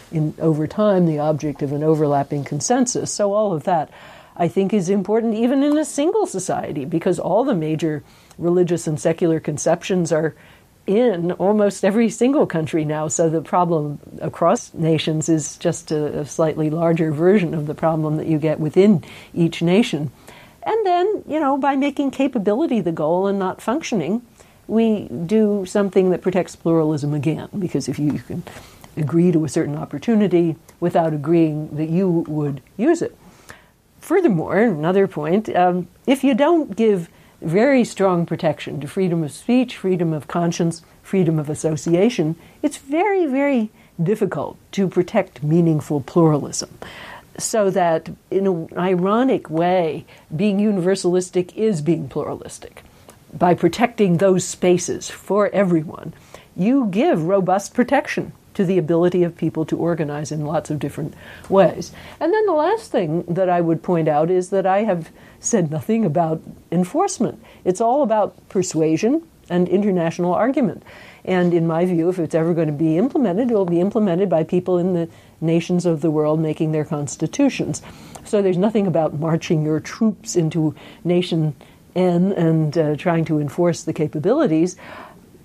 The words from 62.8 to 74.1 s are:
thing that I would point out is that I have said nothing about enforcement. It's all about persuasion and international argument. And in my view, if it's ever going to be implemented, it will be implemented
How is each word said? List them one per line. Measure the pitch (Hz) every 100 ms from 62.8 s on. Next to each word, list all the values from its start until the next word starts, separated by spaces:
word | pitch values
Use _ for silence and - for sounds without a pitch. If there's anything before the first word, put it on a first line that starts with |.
| -
thing | 262 160 165
that | - 175 180
I | 175
would | 170 160
point | - 170 156
out | 147 170
is | 185 180
that | 196
I | 185 202
have | 220 175 165 - - -
said | - 220 156
nothing | 156 - 226 190
about | 170 160 160 - - -
enforcement. | 170 180 294 392 - 190 - - - 185
It's | 185
all | 226 277
about | 240 214 190 - -
persuasion | 196 175 156 156 160 220 320 - _ -
and | 180 180
international | 196 208 180 165 175 180
argument. | 180 226 285 208 - - - - -
And | - 185 175
in | 170 165
my | 160
view, | 185 170 170
if | 185
it's | 160
ever | 165 165
going | 170 156
to |
be | 147 160 160
implemented, | 262 339 220 180 254
it |
will | 214 180
be | 170
implemented | 196 233 208